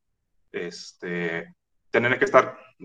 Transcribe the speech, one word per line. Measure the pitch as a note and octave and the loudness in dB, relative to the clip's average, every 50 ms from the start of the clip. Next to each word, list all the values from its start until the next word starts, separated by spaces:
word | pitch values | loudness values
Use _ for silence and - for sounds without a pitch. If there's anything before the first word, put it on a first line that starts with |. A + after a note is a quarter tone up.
| _ _ _ _ _ _ _ _ _ _ - | _ _ _ _ _ _ _ _ _ _ -10
este, | G2 F2+ F2 - - - - - _ F#2 F2+ F2 F2 E2+ E2 E2+ E2+ - - - _ _ _ _ _ _ _ | -10 -10 -10 -12 -14 -18 -20 -18 _ -10 -8 -6 -6 -6 -6 -6 -8 -10 -12 -18 _ _ _ _ _ _ _
tener | - A#2+ A#2 B2+ B2+ | 0 0 2 2 2
que | - - | 2 2
estar | - - B2+ - - - - - - _ _ | 4 6 6 4 4 0 -14 -20 -20 _ _